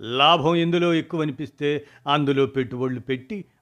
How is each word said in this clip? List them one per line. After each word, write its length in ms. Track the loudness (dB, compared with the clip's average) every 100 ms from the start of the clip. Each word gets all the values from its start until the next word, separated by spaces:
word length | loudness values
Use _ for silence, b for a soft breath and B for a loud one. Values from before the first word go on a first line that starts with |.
లాభం 560 | -4 2 4 4 4 2
ఎందులో 380 | 2 0 2
ఎక్కువనిపిస్తే 920 | 0 -2 -4 -4 -6 -12 -6 -4 -4 -6 B -2
అందులో 380 | 0 2 2 2
పెట్టుబడులు 540 | 0 -4 -4 -6 -6
పెట్టి 440 | -6 -6 -6 -12 -12 _